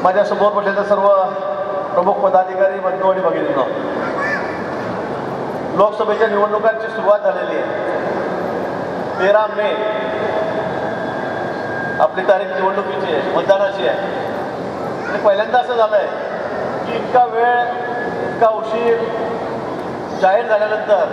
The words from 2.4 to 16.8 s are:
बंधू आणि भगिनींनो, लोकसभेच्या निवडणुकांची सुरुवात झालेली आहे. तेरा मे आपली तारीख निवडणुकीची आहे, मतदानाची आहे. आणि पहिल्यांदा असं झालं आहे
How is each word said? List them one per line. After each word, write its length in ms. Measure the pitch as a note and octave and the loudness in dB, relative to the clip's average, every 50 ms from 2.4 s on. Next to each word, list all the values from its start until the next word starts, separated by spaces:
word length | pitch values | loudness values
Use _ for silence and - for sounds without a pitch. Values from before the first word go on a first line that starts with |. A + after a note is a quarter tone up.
| F#3 F#3 F#3 F#3 G3 F#3+ G3 G3 | 4 4 2 2 2 2 2 0
बंधू 320 | F#3 F#3 F3+ F#3 F#3 F#3+ | -2 -2 -2 2 2 2
आणि 100 | F#3 F#3 | 2 2
भगिनींनो, 440 | F3+ E3+ D#3 D#3+ D#3 D3 D3 C#3+ B2+ - - - - - - - - - - - - - - - E5+ F5 - - - - - - - - - - - - - - - - - - - - - - - - - | 2 0 0 0 0 0 0 0 0 0 -2 -4 -4 -4 -4 -4 -4 -4 -4 -2 -2 -2 -2 -2 -2 -4 -4 -6 -6 -6 -6 -6 -4 -4 -4 -6 -6 -6 -6 -6 -6 -6 -6 -6 -6 -6 -6 -6 -6 -4 2
लोकसभेच्या 500 | E3+ G3 G#3+ G#3 - A3 G#3+ G#3 G3+ A3+ | 4 4 2 4 0 0 0 2 2 2
निवडणुकांची 600 | A3 G3+ G3+ G#3 G#3 G#3 G#3 G#3+ A3+ A3 A3 A3 | 2 2 2 0 2 0 2 2 2 0 0 -4
सुरुवात 320 | A3+ - G#3+ F#3 F#3+ G#3 G#3 | -4 -4 -2 2 4 4 4
झालेली 380 | G3+ G3 F3+ F3 - - - | 4 0 0 0 -2 -2 -2
आहे. 440 | - - - - - - - - - - - - - - - - - - - - - - - - - - - - - - - - - | -2 -2 -2 -4 -4 -2 -2 -2 -2 -2 -2 -2 -2 -2 -4 -4 -4 -4 -4 -4 -4 -4 -4 -4 -4 -4 -4 -4 -4 -4 -4 -2 0
तेरा 260 | F3+ G3 G#3 G#3+ G#3+ | 4 4 6 6 4
मे 220 | G#3 G3+ G3+ G#3 G3 D#3+ C#3+ - - - - - - - - - - - - - - - - - - - - - - - - - - - - - - - - - - - - - - - - - - - - - | 2 0 0 0 0 0 0 -2 -2 -2 -2 -2 -4 -2 -2 -2 -2 0 0 -2 -2 -2 -2 -4 -2 -4 -4 -4 -4 -4 -4 -4 -4 -4 -4 -6 -6 -6 -4 -4 -4 -6 -6 -6 -6 -4 -4 -4 -4 0 2 2
आपली 200 | - - F#3 F3+ | 2 2 0 2
तारीख 260 | - F#3+ F#3+ G3+ F#3 F#3 | 2 2 2 2 -2 -2
निवडणुकीची 600 | F#3 F#3 F#3+ F#3+ G3+ F#3+ - - G3 F#3+ E3+ D#3 | 0 0 0 0 0 -2 -2 -4 -4 -2 -2 -2
आहे, 220 | C#3 C3 B2+ C3+ | -2 0 0 0
मतदानाची 520 | E3+ F3 - G3 G3 G3+ F#3+ - - F3+ | 0 2 2 2 4 4 0 0 0 0
आहे. 100 | D#3 C#3 - - - - - - - - - - - - - - - - - - - - - - - | 0 0 0 -2 -4 -4 -4 -4 -4 -6 -6 -6 -6 -6 -6 -6 -6 -6 -6 -6 -6 -6 -6 -6 -4
आणि 80 | - G3+ G3 | -4 2 4
पहिल्यांदा 340 | G#3+ G3 G3+ A3 A3 B3 B3 | 4 4 4 2 2 2 2
असं 140 | B3 A#3+ B3 | 2 2 2
झालं 220 | A#3 A3 G#3+ G#3+ | 2 2 4 4
आहे 120 | G3+ F3 - - - - - - - - - - - - - - - | 2 2 0 -4 -4 -6 -6 -6 -6 -6 -6 -4 -4 -4 -4 -4 -4